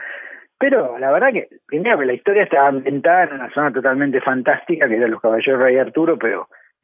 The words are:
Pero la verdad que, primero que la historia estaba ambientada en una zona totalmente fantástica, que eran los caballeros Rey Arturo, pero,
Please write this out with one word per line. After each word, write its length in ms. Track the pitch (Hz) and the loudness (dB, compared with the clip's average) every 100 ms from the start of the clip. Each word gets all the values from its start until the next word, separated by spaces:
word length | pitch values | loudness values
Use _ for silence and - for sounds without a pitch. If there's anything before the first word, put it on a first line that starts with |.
| - - - - - - | -16 -16 -18 -20 -20 -4
Pero 400 | 277 269 123 120 | 0 2 0 -4
la 100 | 135 | 0
verdad 200 | 160 269 | 2 2
que, 160 | 202 - - - | 0 -6 -14 -8
primero 300 | 151 226 175 | -4 0 0
que 60 | 127 | 0
la 80 | |
historia 300 | 123 - 202 | -2 0 0
estaba 240 | 185 156 143 | 2 2 2
ambientada 560 | 135 139 143 165 180 165 | 2 -2 0 2 4 2
en 80 | 139 | -2
una 140 | 120 | -8
zona 180 | 143 147 | -4 -2
totalmente 480 | 127 135 131 143 127 | 0 -2 0 0 -2
fantástica, 680 | 139 131 123 139 - 165 131 | -2 -2 0 -2 -2 0 0
que 60 | 110 | 2
eran 140 | 120 | 0
los 100 | 110 | 0
caballeros 400 | 113 110 139 131 | 0 0 0 2
Rey 160 | 131 131 | 2 2
Arturo, 400 | 113 151 165 131 | 0 0 0 0
pero, 300 | 113 90 - - _ _ | -2 -4 -8 -18 _ _